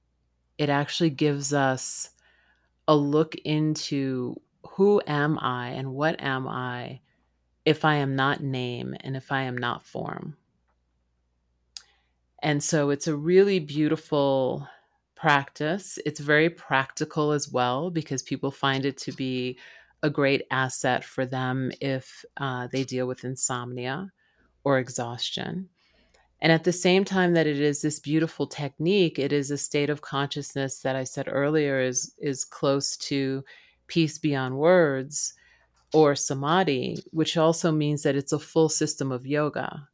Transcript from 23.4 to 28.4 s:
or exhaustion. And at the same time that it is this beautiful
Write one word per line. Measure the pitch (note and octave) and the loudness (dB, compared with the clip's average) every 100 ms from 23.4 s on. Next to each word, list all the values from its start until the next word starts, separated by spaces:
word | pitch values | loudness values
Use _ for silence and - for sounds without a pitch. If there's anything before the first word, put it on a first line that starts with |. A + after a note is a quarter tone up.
| - B2 B2 B2 B2 C3+ G3 - _ _ _ _ C#3+ | -4 -4 -6 -6 -6 -6 -8 -14 _ _ _ _ 0
or | C3 | 2
exhaustion. | B2 - A#2+ B2 - - - E3+ F#3+ _ _ _ _ _ _ _ | 0 -4 -6 -6 -6 -6 -6 -8 -10 _ _ _ _ _ _ _
And | D#3+ | 2
at | D#3+ E3+ | 4 2
the | |
same | F3 F#3 F#3 G3 | 2 4 4 4
time | F#3+ F3+ | 2 4
that | E3+ D#3 | 4 2
it | C#3+ | 2
is | D3 C#3+ | 0 0
this | D#3 D3 | -2 -2
beautiful | - D#3 D#3+ - | 0 0 0 -2